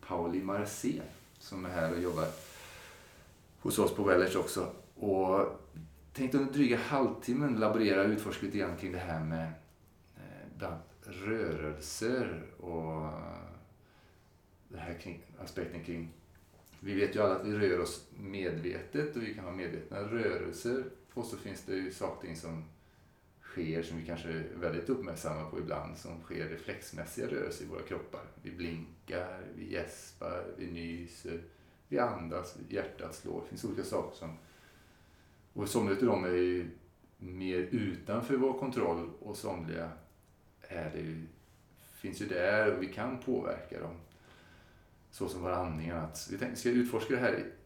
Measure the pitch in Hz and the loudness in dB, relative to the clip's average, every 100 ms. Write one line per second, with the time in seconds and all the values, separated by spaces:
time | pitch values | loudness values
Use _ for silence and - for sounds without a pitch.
0 | - 87 85 90 98 101 107 - 127 156 | 0 0 2 2 2 0 0 0 0 0
1 | - - - - - 95 90 90 80 85 | -4 -14 -20 -18 -10 -6 -2 2 2 4
2 | 90 80 78 - - - - - - - | 2 2 0 -2 -12 -14 -14 -16 -16 -18
3 | - - - - - - - 107 104 - | -20 -20 -20 -20 -20 -4 0 6 6 6
4 | 98 90 90 92 - - 90 - - - | 8 8 8 4 2 0 -2 -4 -16 -2
5 | 104 95 92 95 - - - - - - | 2 4 6 6 4 0 -12 -14 -16 -18
6 | - - 127 139 135 131 131 117 - 143 | -14 -2 4 4 4 6 6 6 4 4
7 | 120 - - 127 147 113 107 107 107 95 | 4 2 0 2 4 4 6 6 6 8
8 | 101 104 101 - 98 104 90 85 95 90 | 6 4 0 -2 -2 0 0 0 -2 -2
9 | 90 80 78 82 80 78 - - - - | -2 -2 0 0 -2 -6 -14 -20 -20 -20
10 | - - 95 95 - - 95 82 - - | -20 -18 -16 -14 -14 -8 -6 -6 -10 -18
11 | - 90 101 113 92 76 78 76 76 - | -12 -6 0 2 2 0 -2 -4 -6 -2
12 | 110 127 107 80 80 - 90 82 80 80 | 2 2 2 -2 -8 -10 -4 -2 -2 -2
13 | 78 80 85 85 85 50 - - - - | -2 -4 -8 -10 -12 -16 -20 -20 -20 -20
14 | - - - - _ - - 82 82 85 | -20 -20 -20 -20 _ -20 -16 -10 -8 -6
15 | 92 85 - - 95 - 87 87 80 85 | -8 -10 -12 -14 -10 -4 -4 -6 -6 -6
16 | 82 - - - - - - - 98 98 | -6 -10 -20 -20 -20 -20 -20 -12 -2 4
17 | 101 104 104 92 95 104 98 90 85 - | 4 6 6 4 2 4 6 6 2 -2
18 | - 117 98 98 90 80 87 90 - 143 | -10 -12 -6 -2 0 0 -2 -4 -2 0
19 | 151 123 113 101 92 92 87 82 - 98 | 0 0 -4 -4 -6 -4 -4 -4 -6 -4
20 | 104 117 104 90 87 - 117 131 127 - | -2 2 2 2 -2 -2 0 0 -2 -10
21 | - - 113 101 101 92 - 95 92 92 | -12 -8 -6 -6 -8 -8 -4 -2 -2 -2
22 | 98 - 90 80 82 80 80 - - - | -4 -4 -8 -8 -6 -6 -8 -14 -20 -20
23 | - - _ _ - - 80 80 82 82 | -20 -20 _ _ -12 -4 -2 0 -2 -4
24 | 80 85 82 80 78 87 85 78 - 131 | -4 -6 -4 -4 -4 -2 0 0 0 0
25 | - - 80 76 78 87 80 76 80 80 | 0 -4 -2 -2 -4 -4 -2 -2 -4 -8
26 | 85 82 - 85 80 82 - 92 - - | -10 -10 -8 -4 -4 -6 -6 -8 -8 -8
27 | 80 - - - - - - 87 82 92 | -6 -4 -2 0 -2 -4 -6 -8 -4 -6
28 | - - - - - 87 85 82 82 - | -6 -10 -12 -12 -12 -6 -4 -4 -8 -14
29 | - 90 90 92 92 92 90 90 85 - | -6 -4 -4 -8 -10 -10 -6 -4 -4 -8
30 | - - 85 90 90 87 90 85 85 85 | -16 -8 -4 -4 -6 -6 -6 -6 -6 -6
31 | 85 - 87 85 - - - - - 135 | -8 -10 -8 -6 -8 -20 -20 -20 -2 2
32 | 120 - 82 85 90 - - 98 - - | 2 2 -4 -4 -4 -10 -4 -2 -2 -6
33 | 87 - - - - - 107 95 95 - | -10 -8 -6 -6 -6 -6 -4 -2 0 0
34 | - - 85 80 - - - - - - | -2 -6 -10 -10 -16 -20 -20 -20 -20 -20
35 | - - - - - - 101 123 104 98 | -20 -20 -20 -20 -14 -4 2 4 4 6
36 | 123 98 92 90 90 90 85 - - - | 6 6 4 4 6 4 -2 -8 -20 -20
37 | - - 92 90 92 90 90 113 101 87 | -20 -14 -10 -4 0 2 2 2 0 -2
38 | - 110 117 135 131 127 131 123 104 85 | -2 -2 2 4 4 2 0 2 2 2
39 | 85 - 107 101 - 85 80 82 82 80 | -2 -8 -10 -6 -4 -4 -4 -4 -6 -8
40 | - - - - - - - 87 78 78 | -18 -20 -20 -20 -20 -20 -10 -6 -4 -4
41 | 80 80 82 - - - - - - - | -4 -6 -8 -14 -20 -20 -20 -20 -20 -10
42 | 98 90 101 90 90 107 107 92 95 - | -8 -4 -2 2 4 6 6 4 0 -2
43 | 120 127 - 120 85 82 - 82 - 85 | -2 -2 2 2 2 -2 -4 -8 -6 -8
44 | - - - - - - - - - - | -14 -20 -20 -20 -20 -20 -20 -20 -20 -20
45 | - - 92 92 90 90 87 78 82 85 | -20 -4 -4 -2 0 0 0 -2 -2 -2
46 | 80 - - 98 85 82 123 123 120 113 | -4 -6 -6 -4 -4 0 4 6 6 2
47 | - 123 120 98 101 - | 2 2 4 2 -2 -10